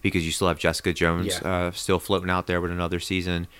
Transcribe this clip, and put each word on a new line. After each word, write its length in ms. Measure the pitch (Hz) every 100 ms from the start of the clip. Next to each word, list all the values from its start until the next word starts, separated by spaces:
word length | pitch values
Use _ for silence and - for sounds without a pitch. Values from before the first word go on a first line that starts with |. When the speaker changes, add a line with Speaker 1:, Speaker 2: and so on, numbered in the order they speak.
Speaker 1:
because 240 | 98 95
you 60 | 82
still 180 | 76 92
have 100 | 78
Jessica 340 | 82 80 95
Jones, 480 | 80 85 85 87 -
Speaker 2:
Yeah. 60 | 92
Speaker 1:
uh, 220 | 90 90
still 260 | 87 - 90
floating 320 | - 98 90
out 160 | 92 92
there 140 | 87
with 100 | 87
another 300 | 87 87 87
season. 480 | - 92 87 87 85 -